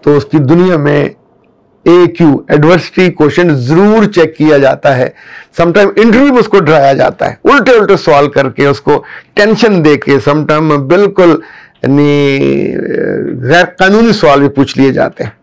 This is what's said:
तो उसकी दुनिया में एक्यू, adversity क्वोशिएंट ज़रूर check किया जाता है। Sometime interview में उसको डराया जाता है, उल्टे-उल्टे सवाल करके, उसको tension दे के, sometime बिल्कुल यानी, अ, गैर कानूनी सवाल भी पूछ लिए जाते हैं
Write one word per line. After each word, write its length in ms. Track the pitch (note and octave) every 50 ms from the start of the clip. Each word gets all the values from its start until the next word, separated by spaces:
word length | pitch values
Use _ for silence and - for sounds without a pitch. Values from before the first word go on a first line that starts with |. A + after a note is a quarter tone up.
| -
तो 120 | D3 D3
उसकी 220 | C#3+ C#3 - - D#3+
दुनिया 400 | C#3+ B2+ D#3+ F3 F3+ F#3 F3+ D#3+
में 360 | C#3+ C#3+ D3 D3 C#3 C#3 - _ _ _ _ _ _ _ _ _ _ _ _ _ _ -
एक्यू, 560 | E3+ F3+ F3+ E3+ F3 - E3+ D3+ C#3 C3 - -
adversity 580 | - D3+ D3 D#3 F3+ F3 - - - - F#3 F3+
क्वोशिएंट 420 | F3+ - D#3 D3 C#3+ - F3+ F3
ज़रूर 560 | D3+ C3+ A#2+ B2 D#3 E3+ G3+ G#3 G#3+ A3 G#3
check 280 | G3+ G#3 F3+ D#3+ D#3 - -
किया 200 | D3+ D#3 D3+ C#3
जाता 320 | C#3 C3 C#3 C#3 - D3
है। 240 | C#3 B2+ B2+ - - - - - - - - _ _ -
Sometime 400 | E3+ E3+ E3 G3+ G3+ G3+ G3+ -
interview 340 | G#3+ A#3 G#3 A#3+ C#4 C#4+ C4
में 80 | B3
उसको 200 | G#3+ - - G3+
डराया 340 | E3+ C#3+ D#3+ D3+ C#3 C#3 C#3
जाता 320 | C3+ B2+ - - _ -
है, 120 | - A#2 _ _
उल्टे-उल्टे 520 | - C4+ C#4+ G#3 - B3 A3+ G#3 F3+ G3
सवाल 320 | E3 - - D3+ C#3+ C#3+ C#3+
करके, 380 | - C#3 C#3 C3 A#2 - C#3+
उसको 380 | C#3 C#3 - _ - D3 C3+ - - - - - _ _
tension 460 | - G#3 A3 A3 - - A3 G3+ F3+ D#3
दे 140 | D3+ D3
के, 220 | C3+ - - C#3 C3+
sometime 600 | - C#3+ C#3+ D3+ D3+ - D#3 D3+ D#3+ D#3 D3+ C#3+
बिल्कुल 640 | C#3 C3 E3+ F#3 G#3 G3 G3 G3 F3+ F3 E3 - - - - - - _ _ _ -
यानी, 540 | B2 C#3 C#3+ D3 D3 C#3+ C#3+ C#3+ C#3 C#3 C3+ C#3 C#3 C3+ C#3+ -
अ, 120 | - - - - - - - - - G1+ - - - - B2 A#2+ A#2+
गैर 160 | D3+ F3 F3+
कानूनी 480 | F3 - - F#3+ F#3+ G3+ A3 A#3 A#3 G3+
सवाल 280 | - - D3+ C#3 C#3+
भी 80 | C#3+ C#3
पूछ 280 | - - C#3 - -
लिए 160 | B2+ C3+ C3+ B2+
जाते 320 | - C3 - - - D#3
हैं 80 | A2+ - _